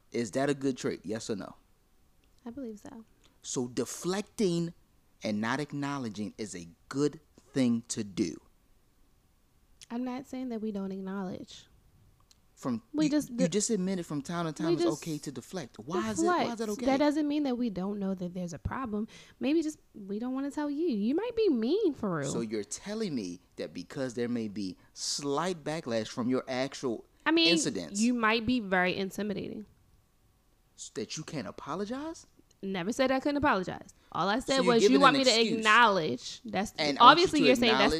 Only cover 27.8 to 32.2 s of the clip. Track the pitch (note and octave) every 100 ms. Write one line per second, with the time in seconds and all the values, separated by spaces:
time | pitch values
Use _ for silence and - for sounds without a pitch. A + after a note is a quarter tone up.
27.8 | D#3+ G3+ A#3 A#3+ G#3+ A#3 A3 B3+ G3 F#3
28.8 | F3+ - F#3+ - G#3 F#3+ - G#3+ G#3 _
29.8 | _ _ _ _ _ _ _ _ _ -
30.8 | - C3+ G#2+ D3+ D#3 D3+ G2 - C#3 E3
31.8 | G3+ C4 D#4 E4